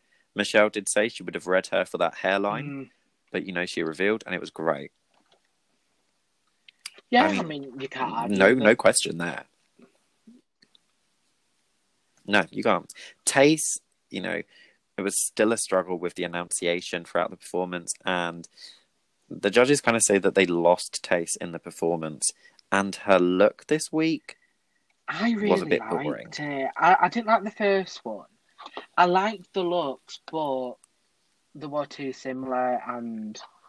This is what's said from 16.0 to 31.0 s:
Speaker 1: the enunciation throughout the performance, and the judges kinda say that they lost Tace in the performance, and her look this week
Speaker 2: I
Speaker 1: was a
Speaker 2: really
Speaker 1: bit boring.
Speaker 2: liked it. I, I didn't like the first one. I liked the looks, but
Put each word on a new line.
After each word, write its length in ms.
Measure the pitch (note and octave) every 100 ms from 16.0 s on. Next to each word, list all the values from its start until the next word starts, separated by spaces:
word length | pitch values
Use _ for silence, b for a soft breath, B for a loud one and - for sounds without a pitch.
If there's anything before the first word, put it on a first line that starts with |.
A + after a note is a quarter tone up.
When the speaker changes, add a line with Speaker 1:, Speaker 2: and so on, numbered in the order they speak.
| F2
Speaker 1:
the 100 | -
enunciation 800 | F2 E2+ F2 - E2+ F2 - E2+
throughout 260 | E2+ F2 E2
the 60 | E2+
performance, 560 | - F2 F#2 F2 E2+ - F#2+
and 420 | F2+ E2+ E2+ - B B B B _ _ _ -
the 220 | E2+ G2+
judges 300 | A2 B2+ C#3+
kinda 180 | - A2+
say 180 | - G2+
that 160 | F#2+
they 120 | G2 F2
lost 560 | E2+ E2+ F2 - -
Tace 340 | - F2+ E2+ -
in 160 | F2
the 60 | E2
performance, 720 | F2 - E2 E2 D#2 D2+ - b b b _
and 240 | G2 G2 -
her 220 | G2+ F#2
look 480 | F2+ F#2 G#2 - -
this 260 | D3+ -
week 440 | D#3 D#3+ D#3 - - _ _ _ _ _ _ -
Speaker 2:
I 260 | - A#3
Speaker 1:
was 260 | G#3+ G#3 F#3
a 40 |
Speaker 2:
really 40 | E3
Speaker 1:
bit 140 | F2 -
boring. 160 | E2 D2 B1
Speaker 2:
liked 160 | - -
it. 300 | D3 C#3 C3+ -
I, 200 | D#3+ F#3
I 60 | F3+
didn't 160 | A#3 G#3+
like 180 | A3+
the 60 | G3+
first 540 | - G3+ G3 F#3 - A2+
one. 220 | G#2+ - _ _ - B B B -
I 80 |
liked 480 | F3+ F#3 G#3 G3+ -
the 120 | G3
looks, 560 | F3 F3 C#3+ B2 - - -
but 440 | D#3+ D3 C3 B2+ - _ _